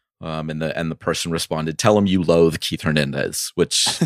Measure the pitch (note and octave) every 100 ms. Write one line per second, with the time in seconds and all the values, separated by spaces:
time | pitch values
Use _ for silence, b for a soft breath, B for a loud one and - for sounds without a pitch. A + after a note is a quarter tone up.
0 | _ _ E2+ D#2+ D#2 D#2 D#2+ - E2 D#2+
1 | - D#2+ E2+ E2 - D#2+ D#2 D#2 A2+ G#2
2 | G2+ F#2+ E2 E2+ E2 D#2 - D#2+ D#2+ D2+
3 | C#2+ C#2 G1+ - - - E2+ - - -